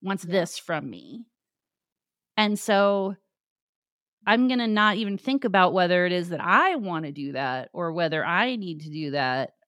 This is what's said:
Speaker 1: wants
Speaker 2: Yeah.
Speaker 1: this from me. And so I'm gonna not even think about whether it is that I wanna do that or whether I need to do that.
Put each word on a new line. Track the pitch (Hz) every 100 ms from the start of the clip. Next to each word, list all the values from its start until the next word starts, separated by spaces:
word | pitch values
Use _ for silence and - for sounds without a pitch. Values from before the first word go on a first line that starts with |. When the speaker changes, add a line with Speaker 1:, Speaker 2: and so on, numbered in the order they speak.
Speaker 1:
wants | 185 196
Speaker 2:
Yeah. | 170
Speaker 1:
this | 185 165 -
from | - 156 143
me. | 90 69 147 226 _ _ _ _ _ _ _ _ _ _ -
And | 208 208
so | - 202 202 196 196 190 _ _ _ _ _ _ _ _ _ _ 202
I'm | 226 254
gonna | 247 226
not | 214 214 208
even | 208 196
think | - 269
about | 247 190 180
whether | 185 180 180 180
it |
is | 180 175
that | 165
I | 170 214 370 320
wanna | 196 165 151
do | 147 139
that | 131 135 127 123
or | - 170
whether | 165 165 156
I | 160 180 247 240
need | 185 151
to | 156
do | 151 147
that. | 143 131 131 - _